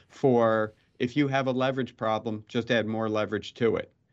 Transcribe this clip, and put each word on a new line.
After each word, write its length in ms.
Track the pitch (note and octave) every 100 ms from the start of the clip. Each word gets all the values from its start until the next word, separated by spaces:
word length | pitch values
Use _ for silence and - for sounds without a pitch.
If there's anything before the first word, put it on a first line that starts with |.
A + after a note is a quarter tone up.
| _
for, 640 | - C#3 A#2+ A2+ A2 G#2+ - _ -
if 180 | B2 C#3+
you 100 | C#3+
have 200 | C3+ C3
a 40 |
leverage 460 | B2+ C3 C3 A#2+ -
problem, 460 | A2+ A2 A#2 G#2+ -
just 220 | A#2+ A#2
add 160 | A#2+ G#2+
more 240 | A2 A2
leverage 440 | G#2+ G2+ G#2 - -
to 220 | A#2 E2+
it. 140 | - _ _